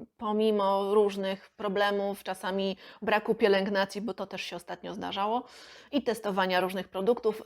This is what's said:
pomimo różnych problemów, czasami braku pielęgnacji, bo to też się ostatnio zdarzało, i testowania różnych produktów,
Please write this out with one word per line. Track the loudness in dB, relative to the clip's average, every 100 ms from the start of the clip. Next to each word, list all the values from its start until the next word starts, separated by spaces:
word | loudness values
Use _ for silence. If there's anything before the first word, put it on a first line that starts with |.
| -20 -8
pomimo | -2 2 4 4 2 2 4
różnych | 4 4 0 -4 -6 -10
problemów, | -8 -2 0 2 0 -2 -4
czasami | -8 -6 -4 -2 -2 -4 -12 -8
braku | 0 0 0
pielęgnacji, | 2 4 4 2 0 -2 -4
bo | -8
to | -6 -8
też | -10
się | -10 -12
ostatnio | -12 -12 -10
zdarzało, | -8 -6 -4 -2 -2 -4 -14 -20 -20 -4
i | -2
testowania | 0 -2 -2 0 2 2
różnych | 2 -2 -6
produktów, | 0 2 2 0 -2